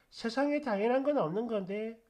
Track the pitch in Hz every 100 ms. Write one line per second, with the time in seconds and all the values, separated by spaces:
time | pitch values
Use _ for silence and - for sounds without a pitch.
0 | _ - 233 233 285 294 277 196 226 262
1 | 277 285 156 190 233 214 185 202 220 226